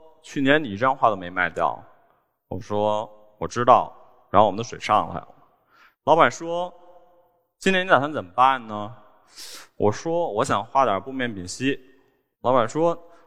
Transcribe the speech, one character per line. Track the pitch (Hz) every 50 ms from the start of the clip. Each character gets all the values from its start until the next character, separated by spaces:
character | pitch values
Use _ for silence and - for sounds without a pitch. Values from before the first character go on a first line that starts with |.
| - - _ _ _
：“去 | - - 151
年 | 135 135 147 160
你 | 151 110
一 | 95
张 | 98 127 135 139
画 | - 131 113
都 | 104
没 | 92 90 87
卖 | 92 92 90 85
掉。” | - 85 82 71 57 - - - _ _ _ _ _ _ _ _ _ _ _
我 | - 90 95
说 | 104 - 107 104 104 107 107 107 113 - - - - _ _ -
：“我 | 85
知 | 85 - 117 120
道。” | 127 120 98 78 - - - - - _ _ _ -
然 | - 98
后 | 110
我 | 101
们 | 92
的 | 107 117
水 | - - 85
上 | - - 107 101 85 87
来 | 87
了。 | - - - - _ _ _ _ _ _ _ _ _ _ _ _ _ -
老 | 135 156
板 | 165 147 120
说 | - - 165 165 170 175 180 180 - - - - - - _ _ _ _ _ _ _ _ _ _ _ _
：“今 | - 190
年 | 190 185 185
你 | 190
打 | 165 127
算 | 139 151
怎 | 151 120 95
么 | 87
办 | - 123 127 135 135 127 113
呢？” | 110 107 104 104 110 120 - - _ _ _ _ _ _ - - - - - - _ _
我 | - 104 104
说 | 107 - - 165 165 175 170 135
：“我 | 101 107 135
想 | - 120 101 110
画 | - - 135 135
点 | 113 98 95
布 | 98 135
面 | 131 131 123 120 104
丙 | 92 87
烯。” | 90 - - 127 139 135 - - _ _ _ _ _ _ _ _ _ _ _ -
老 | 120 131
板 | 127 110
说 | - - 151 165 170 170 - - - - - _